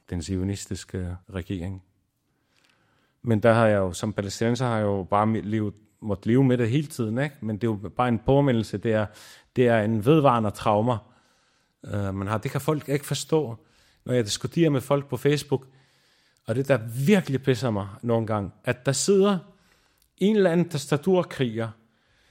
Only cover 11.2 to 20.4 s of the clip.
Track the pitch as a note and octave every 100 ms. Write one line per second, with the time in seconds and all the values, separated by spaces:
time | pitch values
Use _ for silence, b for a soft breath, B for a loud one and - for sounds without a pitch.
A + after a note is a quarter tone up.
11.2 | b b b b b b - G#2 G2 F#2+
12.2 | G2 G#2+ C3 C#3+ - D3+ - C#3+ - C#3+
13.2 | - D#3+ B2 A2 b b b b - B2
14.2 | G#2 - - E3 D#3+ C#3 - C#3+ C#3 B2
15.2 | C#3+ D3 - C3+ - b b b b b
16.2 | b b - A#2 C3+ C3 A2+ A#2+ C#3 G3+
17.2 | - C3 C3+ A#2+ C3 G#2 G2 G2 A#2+ A#2
18.2 | A2 G#2+ G2 - - B2 - C3+ - G3
19.2 | G3 F#3+ - b b b b b b -
20.2 | G3 G#3+